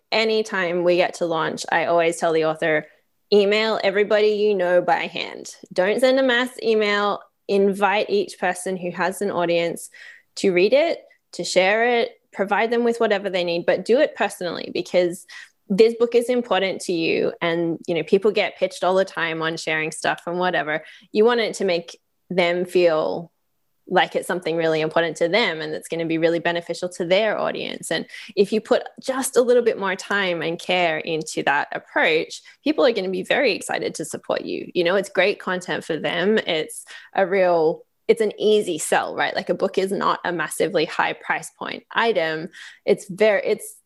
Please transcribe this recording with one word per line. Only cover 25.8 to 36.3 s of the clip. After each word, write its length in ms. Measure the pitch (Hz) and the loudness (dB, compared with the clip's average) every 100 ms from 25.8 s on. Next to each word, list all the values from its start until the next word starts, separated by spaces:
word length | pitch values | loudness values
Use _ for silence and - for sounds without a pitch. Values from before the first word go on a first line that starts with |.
| - | -8
gonna 180 | 165 165 | -6 -2
be 120 | 165 | 0
really 220 | 165 170 | 2 2
beneficial 480 | 170 170 170 170 180 | 0 -2 -4 -6 -8
to 160 | - | -6
their 340 | 170 185 214 - | 0 2 2 0
audience. 520 | 156 - - 50 - | -2 -4 -8 -10 -6
And 160 | 165 165 - - | -4 -4 -12 -4
if 180 | - 202 | 0 2
you 80 | 220 | 0
put 220 | - 233 - - | 2 0 0 -8
just 360 | - 262 254 - | -6 -4 0 2
a 60 | |
little 200 | 247 247 | 4 4
bit 160 | 233 - | 4 0
more 160 | 196 | -2
time 480 | 190 - 202 190 170 | -4 -2 -2 0 -2
and 160 | 156 170 | -4 -4
care 400 | - 185 170 156 | -2 0 2 0
into 440 | - 156 160 - | -4 -6 -4 -4
that 240 | 151 143 - | 0 0 -2
approach, 680 | - - 311 220 160 - - - _ | -8 -6 0 2 2 -2 -10 -20 _
people 200 | 277 311 | -2 2
are 80 | 285 | 2
gonna 180 | 226 185 | 2 -2
be 120 | 185 | -4
very 300 | - 180 269 | -2 0 2
excited 420 | 175 - - - | 0 -4 -4 -4
to 100 | - | -6
support 400 | 160 - - - | -8 -10 -4 -4
you. 260 | - 87 - | -4 -8 -4
You 80 | 180 | -2
know, 140 | 170 196 | 2 0
it's 120 | 190 | 0
great 300 | - 190 - | 0 0 0
content 460 | - 180 180 151 | -4 -6 -4 -6
for 120 | - 156 | -6 -6
them. 420 | 151 170 185 | -4 -2 2